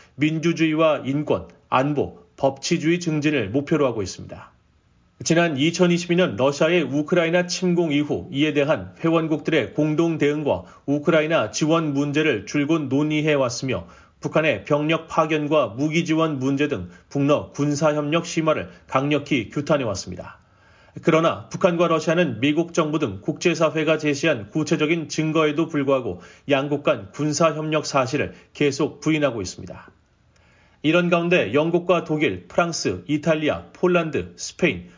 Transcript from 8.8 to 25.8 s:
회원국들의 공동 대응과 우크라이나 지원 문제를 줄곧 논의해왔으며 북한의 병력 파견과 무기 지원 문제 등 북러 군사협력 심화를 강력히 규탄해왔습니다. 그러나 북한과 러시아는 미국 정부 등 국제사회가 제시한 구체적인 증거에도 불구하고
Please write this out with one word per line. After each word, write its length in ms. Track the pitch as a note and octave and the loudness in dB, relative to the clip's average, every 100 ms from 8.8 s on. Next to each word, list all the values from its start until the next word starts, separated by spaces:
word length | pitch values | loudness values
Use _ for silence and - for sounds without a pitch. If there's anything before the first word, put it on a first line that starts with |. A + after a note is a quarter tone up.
| F#2 - | -4 -4
회원국들의 680 | E3 E3 D#3+ D3+ - D#3 G#2+ | 0 2 2 -2 0 0 0
공동 440 | - D3+ D3+ E3+ D#3+ | 0 0 2 0 2
대응과 460 | C#3+ D3 C#3+ F#2 - - - | 0 0 0 -2 -4 -12 -4
우크라이나 680 | D3 D3 E3 D#3 D#3+ A2 | -2 2 2 4 0 0
지원 420 | - D3+ E3 D#3 | -2 2 2 2
문제를 520 | C#3 D3 C#3+ D#3 A2+ F#2+ | 0 0 0 2 0 -2
줄곧 420 | D3 C#3+ E3 C#3+ | -2 0 0 0
논의해왔으며 1000 | C3+ D3+ D3+ D3+ D3 C3 B2 C3 G#2+ - - - _ | 0 0 0 2 2 0 -2 -4 -4 -6 -20 -20 _
북한의 420 | - E3 D#3 A2 | -2 0 0 0
병력 440 | - D3 D3+ D#3+ D#3+ | 0 0 2 -2 -2
파견과 680 | - D#3+ D#3 D3 D3+ B2 A2 | 0 0 0 2 2 2 0
무기 280 | D3+ D#3 C#3+ | -2 0 0
지원 340 | D#3 D#3+ C#3+ | 2 0 0
문제 300 | B2+ C#3 D3 | 0 0 0
등 180 | B2 F2+ - _ | -2 -8 -16 _
북러 420 | C#3+ C#3+ C#3+ F2+ | -2 2 2 0
군사협력 720 | - C#3+ D3 D#3+ D3+ D3 E3 E3+ | -4 -2 0 0 0 0 -2 -2
심화를 440 | - D#3+ C#3+ F2 - - | -2 0 0 -2 -12 -6
강력히 640 | C3 C#3+ D3 C#3+ C#3+ G2+ | -2 0 0 0 -2 -2
규탄해왔습니다. 880 | - C#3+ D3+ B2 F#2+ - F2+ - - _ _ _ _ _ - | -6 -2 0 0 -6 -8 -12 -14 -18 _ _ _ _ _ -6
그러나 480 | - D#3+ E3 A2 G#2+ | 2 4 4 0 -6
북한과 380 | C#3+ F#3+ F3 E3+ | 0 0 2 2
러시아는 520 | E3 D#3 E3 F3 A2 | 0 0 0 0 0
미국 340 | C3+ D3+ E3+ | 0 0 -2
정부 260 | - D#3 D3+ | 0 0 0
등 200 | C#3+ F#2+ | -4 -6
국제사회가 760 | - D3+ F3+ D#3 D#3+ D3 D#3 D#3 | -8 -2 -2 2 0 0 0 0
제시한 520 | D3+ C#3+ E3 C#3 G2 | 0 0 0 -2 -4
구체적인 580 | D#3 D3 D#3+ D3+ E3+ D3+ | -4 0 0 0 -2 -4
증거에도 580 | - D#3 D#3 D#3 D3 D#3+ | -4 -2 2 0 0 -2
불구하고 540 | D3 | -2